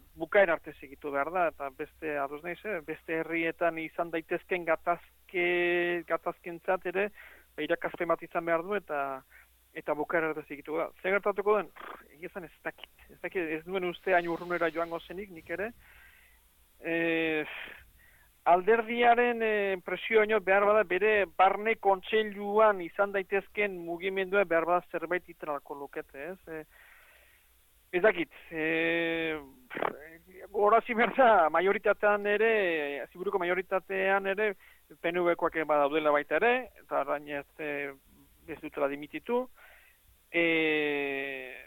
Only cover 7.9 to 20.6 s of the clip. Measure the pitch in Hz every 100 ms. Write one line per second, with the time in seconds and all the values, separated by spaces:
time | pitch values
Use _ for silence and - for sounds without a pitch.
7.9 | - 170 165 170 175 170 165 180 202 180
8.9 | 147 139 135 - - _ _ _ 160 165
9.9 | 151 151 170 160 151 147 143 151 160 151
10.9 | - 185 202 208 196 202 214 165 - -
11.9 | - - 143 175 202 156 - 160 - -
12.9 | _ - - 175 190 160 156 165 190 180
13.9 | 170 190 175 170 165 175 175 165 156 170
14.9 | 165 - 175 202 165 170 170 220 - -
15.9 | - - - - _ _ _ _ _ 165
16.9 | 165 165 165 160 156 147 - - - -
17.9 | _ - _ _ _ 156 180 180 226 220
18.9 | 240 240 233 240 233 220 208 196 185 -
19.9 | 180 - 226 208 220 180 196